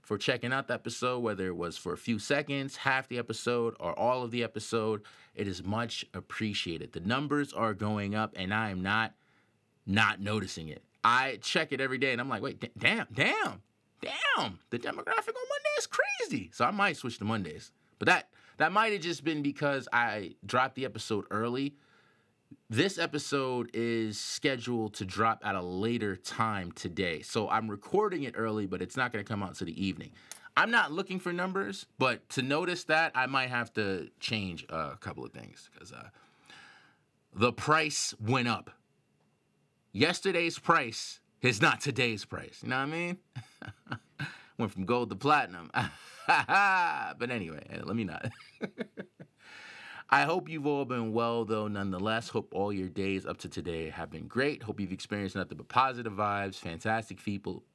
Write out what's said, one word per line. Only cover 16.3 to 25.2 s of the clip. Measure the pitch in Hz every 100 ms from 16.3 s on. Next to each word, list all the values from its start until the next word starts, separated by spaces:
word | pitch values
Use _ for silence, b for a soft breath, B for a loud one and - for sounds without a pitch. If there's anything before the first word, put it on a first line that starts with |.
| 147 87
So | -
I | 120
might | 202 202 151
switch | 123 -
to |
Mondays. | 104 113 85 78 - b b b
But | -
that, | 175 - B B B
that | 156
might | 202 220
have | 202
just | 165 151
been | 143 151
because | 143 - 143 139 117
I | 120 117 107 92 - 107
dropped | 123 131 123
the |
episode | 127 107 - 104 -
early. | 104 120 123 139 143 b b b b b b _ - _
This | 107 190 190
episode | 165 151 - 143 131 123 117
is | 113 117 117 110 107
scheduled | - - 147 127 117 120 110
to | -
drop | 95 92